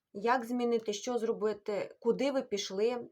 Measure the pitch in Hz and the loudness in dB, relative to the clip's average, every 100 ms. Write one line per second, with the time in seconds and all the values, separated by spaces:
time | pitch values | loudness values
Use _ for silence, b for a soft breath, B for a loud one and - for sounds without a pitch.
0 | _ 202 220 254 226 247 240 233 226 208 | _ -4 2 2 0 0 2 2 0 -4
1 | 254 240 220 190 214 202 - 202 - - | -2 0 0 0 0 -2 -4 -4 -4 -2
2 | 233 185 269 269 - 196 - 196 226 240 | 0 2 2 0 -2 -2 -4 0 0 0
3 | - | -4